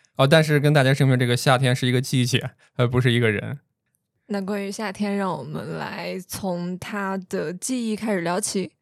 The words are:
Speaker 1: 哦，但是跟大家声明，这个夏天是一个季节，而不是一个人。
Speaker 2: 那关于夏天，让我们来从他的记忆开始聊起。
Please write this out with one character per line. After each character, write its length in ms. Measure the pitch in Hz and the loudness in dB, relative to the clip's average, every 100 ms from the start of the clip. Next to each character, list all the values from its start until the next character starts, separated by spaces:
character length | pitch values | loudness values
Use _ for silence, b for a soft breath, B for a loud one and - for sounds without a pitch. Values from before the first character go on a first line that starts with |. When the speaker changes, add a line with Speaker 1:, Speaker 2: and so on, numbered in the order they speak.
| B - | B 0
Speaker 1:
哦， 100 | 135 | 4
但 160 | 160 | 6
是 160 | 156 147 | 6 4
跟 140 | 147 | 4
大 140 | 151 131 | 4 4
家 80 | |
声 120 | 135 135 | 4 4
明， 140 | 123 | 4
这 80 | 123 | 2
个 80 | 120 | 2
夏 220 | - 127 | 4 4
天 180 | 131 127 | 4 2
是 100 | 127 | 2
一 60 | |
个 80 | 127 | 0
季 260 | 131 131 120 | 0 0 2
节， 260 | 120 131 b b - | 0 -2 b b -2
而 100 | 123 | 0
不 140 | 123 | 2
是 100 | 123 | 2
一 80 | 120 | 4
个 100 | 117 | 2
人。 300 | 101 107 139 _ _ _ _ _ _ - | 0 -4 -10 _ _ _ _ _ _ -8
Speaker 2:
那 140 | 202 | -6
关 220 | 190 208 | -4 -6
于 80 | 196 | -6
夏 180 | 208 208 | -8 -8
天， 240 | 190 208 202 | -4 -2 -2
让 200 | 190 165 | -2 -4
我 60 | |
们 340 | 147 151 151 160 | -8 -10 -8 -8
来 400 | 147 185 175 185 185 | -8 -8 -8 -10 -10
从 540 | - 190 175 175 180 | -8 -6 -4 -6 -8
他 380 | - 208 196 190 180 | -8 -6 -4 -6 -6
的 260 | 185 160 | -6 -6
记 380 | 180 - 254 226 | -6 -6 -4 -4
忆 20 | |
开 200 | 214 220 | -4 -2
始 80 | 196 | -2
聊 180 | 170 185 | -2 -2
起。 320 | 208 196 - _ | -2 -4 -6 _